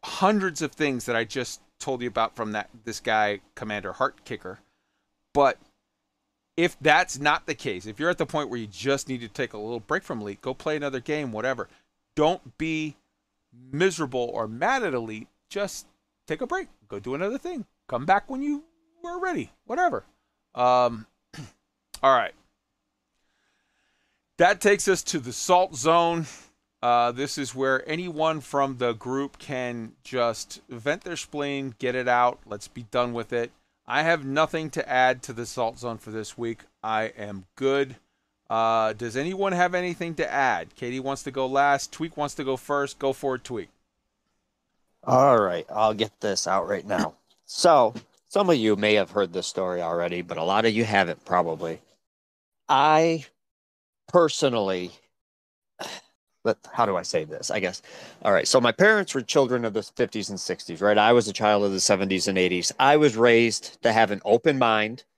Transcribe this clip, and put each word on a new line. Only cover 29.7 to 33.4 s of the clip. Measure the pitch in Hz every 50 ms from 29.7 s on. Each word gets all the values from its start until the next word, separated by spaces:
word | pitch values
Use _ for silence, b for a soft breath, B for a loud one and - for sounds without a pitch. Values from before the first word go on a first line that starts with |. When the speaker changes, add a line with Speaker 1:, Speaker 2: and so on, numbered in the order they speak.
| 120 120 113 113 - _ _
Speaker 1:
just | - 131 127 120 117 110 - - _ - - _
vent | _ 131 117 107 143 156 202 _
their | 180 170
spleen, | - - - - 147 147 143 143 139 135 135 117 _
get | - 123 123
it | 127 127
out. | 123 123 123 123 123 - - -
Let's | 110 107 101 -
be | - _ 123 120
done | 107 - 123 123 120 117
with | 117 113 _
it. | 123 120